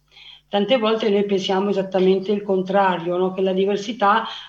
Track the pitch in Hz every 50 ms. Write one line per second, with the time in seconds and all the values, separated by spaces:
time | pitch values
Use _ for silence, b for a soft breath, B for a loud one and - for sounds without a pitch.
0 | _ B B B B B B B B B - 202 208 202 262 254 214 220 226 214
1 | 240 220 202 202 202 202 202 185 185 - 190 190 202 202 190 190 190 190 - 190
2 | 185 185 190 190 185 214 214 202 202 - 196 190 185 185 190 202 196 190 180 175
3 | 165 170 175 180 185 185 185 190 190 190 185 190 196 196 208 196 202 233 240 -
4 | 214 196 208 226 220 B B B B